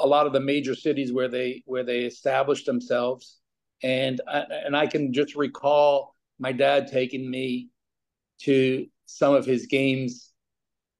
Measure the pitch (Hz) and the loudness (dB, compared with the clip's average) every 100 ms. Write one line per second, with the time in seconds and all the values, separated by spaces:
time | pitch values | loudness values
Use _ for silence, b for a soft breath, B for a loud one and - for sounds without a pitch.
0 | 139 147 147 135 135 143 131 117 156 139 | 2 4 4 0 0 -2 -2 -2 -2 -2
1 | 127 127 127 127 127 127 131 127 123 120 | -2 -2 -2 -2 -4 -6 -8 -6 -2 -2
2 | 120 - 135 131 139 143 139 123 - 120 | -4 -4 -2 0 0 0 0 -2 0 0
3 | 123 131 - _ _ _ _ - 131 131 | 0 -4 -12 _ _ _ _ -8 -4 -2
4 | 135 127 - 147 - 156 143 143 147 156 | -2 -4 -4 -4 -4 -8 -2 0 0 -2
5 | 135 127 143 147 139 - 139 147 147 139 | -2 0 -2 -2 -6 -2 2 4 4 2
6 | - _ _ - 131 127 143 143 - 131 | -2 _ _ -8 -4 2 4 4 2 -2
7 | 127 131 127 127 131 123 - _ _ _ | -2 -4 -6 -6 -4 -6 -8 _ _ _
8 | _ _ _ - 143 135 131 131 - _ | _ _ _ -6 2 4 4 0 -6 _
9 | - - 143 139 139 123 - 135 135 131 | -12 0 4 4 2 -2 0 0 0 0
10 | 123 - _ _ _ _ _ _ _ | -4 -8 _ _ _ _ _ _ _